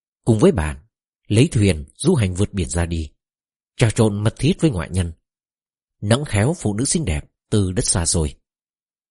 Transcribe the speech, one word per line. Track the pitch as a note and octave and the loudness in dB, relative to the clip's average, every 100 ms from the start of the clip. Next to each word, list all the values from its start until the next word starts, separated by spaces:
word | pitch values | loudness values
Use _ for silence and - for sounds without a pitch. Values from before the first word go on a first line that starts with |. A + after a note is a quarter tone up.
| _ _ - | _ _ 0
Cùng | A2 | 4
với | E3 | 4
bạn, | C3+ D2+ C#2 - _ _ _ - | 4 -2 -6 -14 _ _ _ -2
lấy | G#2 E3 | 2 2
thuyền | - G2+ D#2+ C#2+ - | 4 2 0 -4 -6
du | D#3 E3+ | 0 2
hành | G2+ | 2
vượt | F2+ G#2 | 0 -2
biển | G2+ E2+ | -2 -4
ra | F2 E2+ | -2 -2
đi, | E2+ D2+ _ _ _ _ _ _ - | -4 -6 _ _ _ _ _ _ -2
trà | A#2 | 0
trộn | - A2 G2+ | 2 0 2
mật | G#2 - | -2 0
thiết | C3 G3 | -2 0
với | E3 | 0
ngoại | F#2+ D#2 | -2 -4
nhân, | F#2 E2+ - _ _ _ _ _ _ _ _ | -4 -4 -6 _ _ _ _ _ _ _ _
nẫng | G#2 A#2+ D3 | -2 -2 0
khéo | G2+ A2+ F3 | 0 0 -2
phụ | G#2+ | -4
nữ | G2+ C#3+ | -4 -2
xinh | F3+ A2 | -2 -2
đẹp | D2+ - _ _ | -4 -6 _ _
từ | A2 F#2+ | -2 0
đất | F#2 - | -2 -2
xa | - E2 | -2 0
xôi, | F2+ D2+ - _ _ _ _ _ _ _ | 0 -2 -6 _ _ _ _ _ _ _